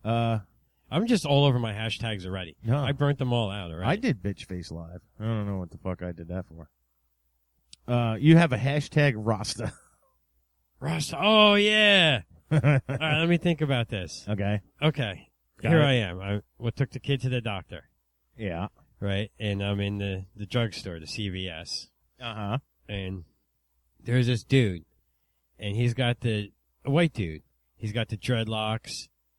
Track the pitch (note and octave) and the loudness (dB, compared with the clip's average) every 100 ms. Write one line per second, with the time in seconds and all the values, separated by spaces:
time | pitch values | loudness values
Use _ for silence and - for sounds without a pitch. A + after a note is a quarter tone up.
0 | G#2 A#2 A#2 A2+ - _ _ _ _ D#3 | 0 0 0 0 -4 _ _ _ _ -2
1 | A3+ A3 D3+ C#3+ C#3+ B2 A#2 G#2 A2+ - | 2 0 4 4 6 4 0 -4 -6 -4
2 | A#2 G#2+ F#2 F#2 F2 - A2+ C3+ C3+ C#3 | -6 -6 -6 -6 -8 -8 -2 0 0 0
3 | C#3+ C#3+ B2+ A#2+ G#2+ G2+ F2+ D#2+ G2+ G3+ | 0 0 0 0 0 -4 -8 -4 -2 0
4 | A#3+ A2+ G2+ G2 - F2+ E2+ E2+ E2 F2 | 0 0 -2 -6 -8 -10 -8 -12 -12 -16
5 | _ _ A2 A2+ G2+ G2 F2 - F#2+ F2+ | _ _ -4 -4 -4 -4 -6 -8 -8 -6
6 | F2+ E2 E2+ F2+ F#2 D#2+ D#2+ _ _ _ | -8 -10 -8 -8 -8 -16 -20 _ _ _
7 | _ _ _ _ _ _ _ - - A#2+ | _ _ _ _ _ _ _ -20 -2 0
8 | A#2 A2 D3 E3 E3+ B2 C3 D3 C#3+ - | 0 4 8 8 8 2 0 -2 0 2
9 | D3 A2 G#2+ G#2+ G2+ - A2 - _ _ | 2 2 -2 -2 -4 -6 -8 -10 _ _
10 | _ _ _ _ _ _ _ _ C#3+ D#3+ | _ _ _ _ _ _ _ _ -4 -4
11 | D3 C3+ F#3+ G#3+ G#3+ G3+ G#3 G#3+ G#3 G3+ | -4 0 4 8 8 6 4 4 6 6
12 | E3 B2+ - - _ D3+ - C#3 - C3+ | 6 2 -2 -20 _ 2 4 4 2 -4
13 | D#3 D3+ E3 F3 F3 D#3+ D3+ B2+ A#2 G#2 | 0 2 4 2 2 0 0 0 0 -4
14 | F2 - - G#2 G2+ G#2 - _ D3+ D3 | -6 -10 -6 -2 0 -2 -4 _ -2 0
15 | A2+ F#2 - _ _ _ - D#3+ D3 B2+ | -6 -6 -16 _ _ _ 2 4 6 4
16 | G2 F2+ G2 G#2 - _ A#2+ - C3+ C3 | 0 -6 -4 -4 -6 _ -6 -2 -4 -4
17 | - C#3 B2+ B2 A2 G2+ - E2 - _ | -4 -2 -2 -4 -4 -8 -10 -16 -16 _
18 | _ _ _ - G#2+ E2 G2+ _ _ _ | _ _ _ -8 -6 -4 -6 _ _ _
19 | G2+ G2 G#2 _ G#2+ G2 G2+ G2+ G2+ G2+ | -4 -4 -6 _ -4 -2 -2 -2 -2 -4
20 | G2+ F#2+ F#2+ - G#2 B2 A2+ F2+ - E2+ | -4 -6 -10 -14 -6 -2 -4 -6 -12 -12
21 | D2+ - G#2 F#2 F#2 D#2+ E2+ - - _ | -12 -8 -6 -6 -8 -10 -10 -12 -12 _
22 | _ _ A#2+ G#2+ G2+ A#2+ _ _ - G2+ | _ _ -12 -8 -4 -4 _ _ -10 -8
23 | F#2+ F#2+ F2 _ _ _ _ _ _ _ | -6 -10 -14 _ _ _ _ _ _ _
24 | - B2 A#2+ A#2+ - C3+ A2+ F2 - _ | -2 0 2 0 2 2 2 -2 -12 _
25 | _ _ _ _ _ _ G#2 G2+ A#2+ A#2+ | _ _ _ _ _ _ -6 -2 -2 0
26 | B2 A#2+ A#2 G#2+ G2+ _ _ _ - C#3+ | -2 -2 -2 -2 -6 _ _ _ -2 2
27 | E3+ - F2 D#2 _ _ _ _ G#2+ G#2+ | 2 0 -6 -6 _ _ _ _ -6 -4
28 | A2+ G#2+ - A#2+ A2 A2 A2 A2 - - | -4 -6 -2 -2 0 -2 -2 -4 -6 -14
29 | - _ _ | -14 _ _